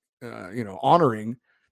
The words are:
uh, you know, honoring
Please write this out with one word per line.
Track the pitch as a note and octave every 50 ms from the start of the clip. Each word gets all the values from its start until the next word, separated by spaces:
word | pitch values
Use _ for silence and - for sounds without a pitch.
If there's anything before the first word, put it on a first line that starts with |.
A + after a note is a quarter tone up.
| _ _ _ _
uh, | B2 A#2 A2+ A2 G2+ F2+
you | G2+ B2 A2+
know, | G2+ F#2+ F#2+
honoring | - C3+ D#3+ F3 E3 B2+ A2 G#2+ G#2+ A2+ B2 - _ _ _ _ _ _